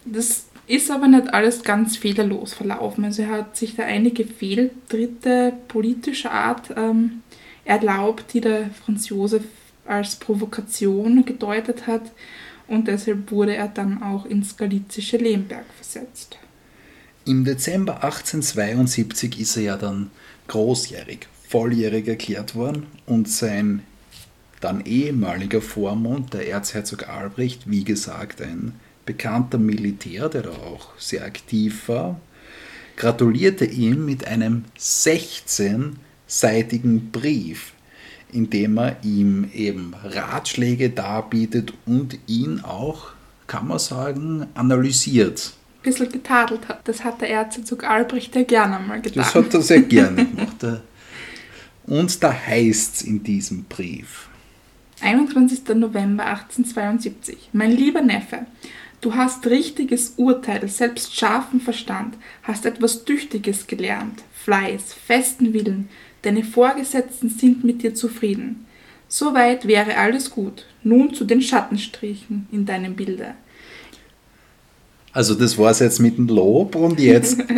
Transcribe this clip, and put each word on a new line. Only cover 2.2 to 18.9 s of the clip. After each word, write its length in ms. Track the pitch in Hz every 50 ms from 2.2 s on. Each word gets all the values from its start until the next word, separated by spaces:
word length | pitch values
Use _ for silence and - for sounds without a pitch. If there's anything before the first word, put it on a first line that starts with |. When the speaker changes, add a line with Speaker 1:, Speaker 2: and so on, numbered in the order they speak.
| 208 196 196 - 214 - -
Speaker 1:
verlaufen. 500 | - 208 196 208 - 226 208 202 - 208
Also 180 | 208 208 220
er 80 | 214 214
hat 260 | 214 214 214 - -
sich 200 | - 226 220 -
da 80 | - -
einige 400 | - 208 208 220 240 233 - 220
Fehltritte 1300 | 220 - - 196 190 202 233 254 254 - - - - 226 220 233 240 240 - - 254 247 247 247 247 247 247 - -
politischer 640 | - 220 214 226 247 233 - 294 254 - - -
Art, 420 | - 202 214 233 247 247 - - -
ähm, 460 | 220 220 226 226 226 233 226 233 233 - _ - - - - - - _
erlaubt, 720 | - 202 208 214 208 190 196 202 214 220 220 - - -
die 60 | 240
der 300 | 226 220 214 214 214 208
Franz 380 | 208 - - - 208 208 - -
Josef 360 | 208 196 196 208 220 214 214 - - - - _ _ _ _
als 300 | - 202 202 202 202 -
Provokation 1080 | - - - 214 202 220 208 - - 208 - - - 208 196 196 196 214 226 247 262 254
gedeutet 640 | - 254 - 214 208 208 226 220 247 240 - -
hat. 240 | 233 226 226 220 - - - - - - - - - - - -
Und 220 | - 220 220 220 -
deshalb 420 | 202 202 - 226 208 202 202 -
wurde 240 | 214 208 202 202 208
er 120 | 214 208 208
dann 340 | - 214 202 196 202 -
auch 240 | 208 196 196 196 -
ins 300 | - 208 202 202 - -
galizische 640 | - 214 196 196 196 196 - - 214 202 - 247 226
Lemberg 480 | 233 226 208 196 190 190 - - - - -
versetzt. 600 | - - - - 240 254 247 - - - - - - - - _ _ _ _ _ _ - - - - - _ _ _ _
Speaker 2:
Im 200 | 131 131 131 131
Dezember 580 | 135 135 131 - 165 175 190 190 - - - -
achtzehnhundertzweiundsiebzig 1300 | 143 - - - - - 156 135 - - 107 101 101 117 123 127 123